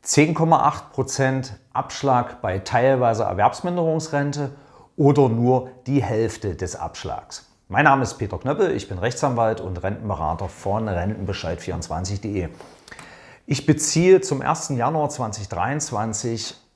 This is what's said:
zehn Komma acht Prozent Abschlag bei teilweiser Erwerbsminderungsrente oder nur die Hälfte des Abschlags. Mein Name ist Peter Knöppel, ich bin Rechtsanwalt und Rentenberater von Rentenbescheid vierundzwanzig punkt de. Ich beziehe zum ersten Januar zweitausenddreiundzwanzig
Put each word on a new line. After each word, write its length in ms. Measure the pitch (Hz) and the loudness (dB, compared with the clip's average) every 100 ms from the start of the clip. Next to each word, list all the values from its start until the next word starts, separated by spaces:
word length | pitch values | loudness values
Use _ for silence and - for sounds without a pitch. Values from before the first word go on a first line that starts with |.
| - | 2
zehn 260 | - 156 | 4 4
Komma 280 | 156 165 151 | 4 4 4
acht 320 | 147 - - | 4 0 -10
Prozent 640 | - 131 - 131 131 127 101 _ | -4 -4 0 0 0 -4 -14 _
Abschlag 680 | - - - 139 127 123 - | -6 -6 -4 2 2 2 -6
bei 180 | 104 95 | -4 -4
teilweiser 680 | - 123 131 131 120 110 101 | 0 2 4 4 4 2 0
Erwerbsminderungsrente 1300 | 92 113 - 180 175 160 160 160 143 143 143 139 - - - _ - | 2 2 2 -4 0 0 0 -2 -2 -2 -4 -8 -8 -20 -20 _ 4
oder 320 | 143 147 135 | 6 6 4
nur 440 | 113 120 127 - - - | 4 4 2 0 -14 -2
die 160 | 143 | 0
Hälfte 540 | 104 110 113 - 107 - | 0 0 0 -2 -6 -6
des 220 | 90 - | -8 -6
Abschlags. 760 | 80 - 82 - - - _ _ _ | -10 -8 -10 -10 -12 -20 _ _ _
Mein 160 | 101 | 2
Name 200 | 147 135 | 4 4
ist 100 | 120 | 0
Peter 240 | - 101 - | -4 -6 -4
Knöppel, 340 | 127 165 185 | -4 0 0
ich 160 | 127 - | 0 -6
bin 120 | 90 | -4
Rechtsanwalt 600 | 107 131 143 120 113 110 | -4 0 -2 2 2 0
und 240 | 87 90 | -6 -6
Rentenberater 640 | 95 107 107 95 78 85 95 | -4 -4 -6 -4 -2 -4 -6
von 400 | - 98 104 110 | -8 -4 -2 -2
Rentenbescheid 720 | 87 92 107 95 95 82 85 | -2 -2 -4 -6 -6 -6 -6
vierundzwanzig 640 | - 85 - 85 92 101 | -6 -8 -6 -6 -6 -6
punkt 160 | 110 101 | -4 -4
de. 100 | 82 - - - - - - - - - - | -6 -10 -20 -20 -20 -20 -20 -20 -20 -20 -6
Ich 180 | 139 - | -2 2
beziehe 560 | 151 - 160 180 185 | 0 2 2 6 6
zum 200 | 185 135 | 6 -2
ersten 360 | 131 160 - 131 | -2 -2 -2 0
Januar 320 | 120 156 147 | 0 0 -2
zweitausenddreiundzwanzig 1500 | 143 113 104 98 87 101 147 - 107 113 107 120 113 - - _ | -2 -6 -6 -8 -4 -2 -2 -4 -4 -4 -4 -4 -4 -8 -14 _